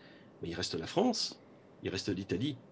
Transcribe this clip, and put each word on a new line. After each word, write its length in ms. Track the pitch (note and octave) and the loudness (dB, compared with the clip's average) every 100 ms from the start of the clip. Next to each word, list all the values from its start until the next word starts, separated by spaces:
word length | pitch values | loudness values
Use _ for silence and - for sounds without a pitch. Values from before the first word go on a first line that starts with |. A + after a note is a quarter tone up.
| - - - - | -20 -20 -20 -10
mais 80 | E2+ | -6
il 60 | E2 | -2
reste 180 | - E2 | -2 -2
la 120 | - | 0
France, 520 | - B3 A3 - - - - - - | 4 4 4 -2 -4 -16 -20 -20 -6
il 60 | F#2 | -2
reste 200 | F2 - | 0 0
l'Italie 480 | F#2 G2 - C#3 B2+ - | -2 0 0 0 -2 0